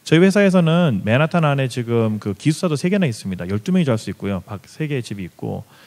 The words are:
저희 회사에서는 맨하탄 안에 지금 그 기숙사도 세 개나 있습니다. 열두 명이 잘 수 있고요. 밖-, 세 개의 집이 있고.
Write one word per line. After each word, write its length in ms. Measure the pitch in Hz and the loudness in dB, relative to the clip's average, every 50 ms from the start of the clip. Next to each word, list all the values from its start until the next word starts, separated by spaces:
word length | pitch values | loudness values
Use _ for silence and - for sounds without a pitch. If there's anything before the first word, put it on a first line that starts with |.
| - | -2
저희 160 | - 160 160 | 2 4 6
회사에서는 800 | 185 196 185 208 202 190 180 185 170 160 160 175 180 151 113 92 95 | 6 6 6 4 4 4 4 4 4 4 4 4 2 2 2 0 0
맨하탄 400 | 104 113 131 156 160 - 175 160 | 2 2 2 2 2 0 0 2
안에 240 | 147 139 139 135 | 2 2 0 -2
지금 520 | 123 - 127 117 117 117 117 113 110 107 104 | -2 -2 -4 -4 0 0 2 2 0 0 -2
그 140 | - 104 95 | -4 -6 -6
기숙사도 440 | - - 147 156 - - 175 151 | -2 -2 -2 -2 0 -2 -2 -2
세 100 | 135 - | -2 -2
개나 180 | 180 202 202 185 | 0 0 0 0
있습니다. 440 | 135 110 - - 98 92 87 90 90 | 0 -2 -4 -8 -8 -8 -6 -6 -4
열두 240 | 101 107 - 185 185 | -4 -4 -2 0 0
명이 100 | 185 165 | 2 2
잘 140 | 131 117 | 2 0
수 120 | 107 - 101 | -2 -2 -6
있고요. 300 | 92 - 98 98 98 90 - | -10 -8 -6 -4 -4 -4 -6
밖-, 160 | - 107 90 - | -8 -12 -14 -14
세 220 | - - - 160 | -14 -10 -8 -8
개의 160 | 147 147 127 110 | -6 -6 -6 -6
집이 180 | - 107 101 92 | -8 -10 -10 -12
있고. 420 | 82 - - - 110 98 95 - _ - - - | -12 -12 -10 -10 -8 -8 -8 -12 _ -20 -20 -20